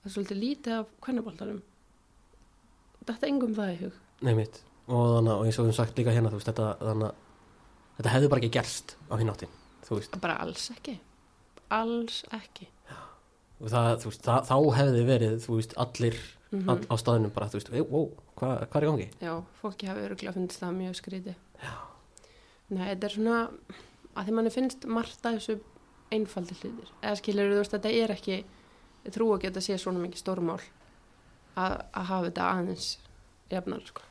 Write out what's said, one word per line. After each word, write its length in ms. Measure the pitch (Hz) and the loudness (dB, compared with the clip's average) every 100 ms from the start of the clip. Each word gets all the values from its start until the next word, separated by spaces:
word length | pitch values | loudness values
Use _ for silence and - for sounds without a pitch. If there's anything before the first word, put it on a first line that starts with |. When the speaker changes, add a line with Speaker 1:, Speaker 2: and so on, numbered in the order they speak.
Speaker 1:
Það 0 | |
er 100 | 196 | -6
svolítið 280 | 196 196 196 | -4 -2 0
lítið 300 | 233 277 - | 0 -2 -2
af 140 | 226 220 - | -4 -4 -8
kvennaboltanum.“ 640 | - 254 220 160 202 208 - _ _ _ _ _ _ - - _ _ _ _ _ | -4 -2 -4 -8 -8 -8 -12 _ _ _ _ _ _ -20 -20 _ _ _ _ _
Þetta 240 | - 226 285 | -8 -2 0
engum 260 | 277 240 | 2 2
það 180 | 214 202 | 0 -2
í 40 | 175 | -2
hug. 180 | 185 - _ _ | -8 -10 _ _
Speaker 2:
Nei, 140 | 131 | 2
mitt. 260 | 113 110 - - - | 4 2 -6 -20 -20
Og 320 | - 123 120 117 | -2 2 6 6
þannig 160 | 113 | 6
að, 60 | 104 | 4
og 60 | 113 | 2
eins 120 | 113 | 4
og 60 | |
við 60 | 117 | 4
höfum 80 | 110 | 4
sagt 200 | 113 - | 2 2
líka 160 | 117 | 4
hérna, 160 | 117 113 | 4 4
þú 80 | 104 | 0
veist, 120 | - | -4
þetta, 160 | 113 107 - | 0 0 0
þannig 320 | 110 107 107 | -2 0 0
að 920 | - - - - - - - - - | -4 -16 -20 -20 -20 -20 -20 -20 -4
þetta 140 | 113 | 2
hefði 180 | 131 143 | 6 6
bara 120 | 139 | 6
ekki 100 | 113 | 4
gerst 400 | 120 113 - - - - | 2 0 -6 -10 -20 -4
á 40 | 107 | 0
hinn 160 | 113 | 0
áttin, 200 | 98 98 - - - | 0 -10 -16 -20 -20
þú 180 | - 104 | -4 -4
veist. 180 | 101 185 | -4 -4
Speaker 1:
Bara 160 | 170 - | -2 -2
alls 280 | - - - | -4 -6 -10
ekki. 240 | 240 - 214 - _ _ _ _ - - | -10 -12 -12 -14 _ _ _ _ -20 -4
Alls 500 | 214 226 233 233 - - | -2 0 -2 -4 -8 -8
ekki. 360 | 220 - - 180 - - 135 - - _ _ _ - | -12 -12 -20 -20 -20 -20 -18 -18 -20 _ _ _ -12
Speaker 2:
Og 100 | 110 | -2
það, 180 | 120 117 117 | 4 4 2
þú 80 | 117 | -2
veist, 100 | - | -6
það, 180 | - 123 | 2 2
þá 120 | - 131 151 | 4 6 6
hefði 300 | 123 139 120 120 | 6 6 6 6
verið, 300 | 127 110 113 | 6 4 0
þú 180 | 117 113 | 0 0
veist, 180 | 113 - | 0 -4
allir 420 | 123 - 120 113 - - | -4 0 0 0 -10 -18
Speaker 1:
Mhm. 240 | - 196 185 | -6 -2 2
Speaker 2:
all, 80 | 123 | 0
á 160 | 110 117 | 2 0
staðnum 360 | - 117 107 | 4 4 2
bara, 140 | 104 104 | -2 -4
þú 120 | 104 | -6
veist, 120 | - | -4
„Ey, 80 | 120 | -2
wow, 300 | 160 143 156 - - | 0 0 0 -6 -20
hvað, 340 | - 127 127 117 | -6 -2 -2 0
hvað 80 | 147 | 0
er 60 | |
í 80 | 151 | 2
gangi?“ 180 | 143 90 - | 0 -2 -8
Speaker 1:
Já, 220 | 170 165 175 - | -8 -8 -10 -10
fólki 240 | 214 190 196 | -10 -8 -8
hafi 120 | 202 | -6
örugglega 320 | 202 196 202 | -6 -6 -6
fundist 260 | 190 180 - | -4 -4 -4
það 160 | 180 180 | -6 -4
mjög 180 | 185 | -6
skrítið. 400 | 185 - 190 185 180 - | -8 -10 -10 -10 -14 -18
Speaker 2:
Já. 180 | - - 117 - - - - - - - _ _ | -14 -12 -12 -14 -18 -20 -20 -20 -20 -20 _ _
Speaker 1:
Nei, 240 | 190 185 | -4 -4
þetta 100 | 190 | -4
er 60 | 208 | -4
svona, 400 | 202 220 233 233 - - - - - - - | 0 2 2 0 -6 -18 -20 -20 -20 -14 -8
að 100 | 190 | -2
því 60 | |
manni 180 | 226 226 | 2 2
finnst 360 | 240 262 - - | 2 -2 -2 -4
margt 400 | 226 233 - 233 | -2 -4 -4 -4
af 100 | 226 | -4
þessu 200 | - 214 - - - - - | -4 -6 -6 -20 -20 -20 -4
einfaldir 480 | 220 202 - 175 180 | -2 -2 -4 -8 -10
hlutir. 280 | - 233 - - | -10 -12 -16 -8
Eða 140 | 214 202 | -4 -4
skilurðu, 360 | - 202 202 202 | 0 2 4 2
þú 60 | |
veist, 120 | 202 208 | 2 -2
þetta 160 | 214 226 | 0 2
er 100 | 226 | 2
ekki, 220 | 196 - 190 208 - - - - _ | 0 -2 -4 -6 -18 -20 -20 -20 _
ég 80 | - | -10
trúi 240 | 196 226 196 | 0 2 4
ekki 120 | 196 | 0
að 40 | |
þetta 140 | 185 185 | -4 -2
sé 120 | 190 | -2
svona 240 | 185 180 | -2 -2
mikið 200 | 175 - | -4 -6
stórmál 380 | - 185 170 185 - - - - _ _ - - _ - | -4 0 -2 -2 -10 -20 -20 -20 _ _ -20 -20 _ -2
að, 180 | 185 - - | -2 -2 -6
að 100 | - 180 | -6 -2
hafa 200 | 190 175 | 0 0
þetta 160 | 170 180 | 0 2
aðeins 360 | 185 180 185 - - - - - _ _ | 2 0 -4 -6 -8 -12 -20 -20 _ _
jafnar, 320 | 185 180 185 - | -6 -4 -8 -8
sko. 160 | - - | -18 -18